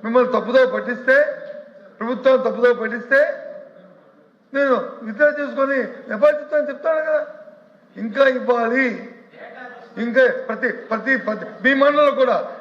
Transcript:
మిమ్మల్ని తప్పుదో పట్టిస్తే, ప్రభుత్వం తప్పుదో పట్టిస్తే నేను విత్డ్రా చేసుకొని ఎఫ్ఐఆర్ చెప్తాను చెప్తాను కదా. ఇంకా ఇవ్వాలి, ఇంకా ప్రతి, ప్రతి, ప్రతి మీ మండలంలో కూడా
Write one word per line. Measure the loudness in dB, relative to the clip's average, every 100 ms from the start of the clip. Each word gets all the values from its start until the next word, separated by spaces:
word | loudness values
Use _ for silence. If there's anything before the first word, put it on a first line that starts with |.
మిమ్మల్ని | 2 2 2 0
తప్పుదో | 2 4 4 0
పట్టిస్తే, | -6 -6 2 2 2 -4 -12 -16 -18 -20 -20 -10
ప్రభుత్వం | -6 0 4 4 2
తప్పుదో | 2 2 2
పట్టిస్తే | -2 -8 0 2 2 -2 -12 -16 -18 -20 -20 -20 _ _ _ _ _ -2
నేను | 2 0 -2 -12 -12
విత్డ్రా | 2 2 2
చేసుకొని | -6 -2 -2 0 -4 -8 -10
ఎఫ్ఐఆర్ | 0 2 2
చెప్తాను | -2 -2 -2
చెప్తాను | -4 -2 -2 0
కదా. | -2 -4 -12 -20 -20 _ _ _ -10
ఇంకా | -8 2 2 2
ఇవ్వాలి, | 0 0 2 0 0 -2 -12 -20 -20 -20 -20 -18 -18 -18 -16 -8
ఇంకా | 0 4 4 2 -6
ప్రతి, | -4 -4 -4 -6
ప్రతి, | -6 -2 -2 -2
ప్రతి | -8 -10 -2
మీ | 0 4
మండలంలో | 4 6 4 4
కూడా | 2 2 -2 -12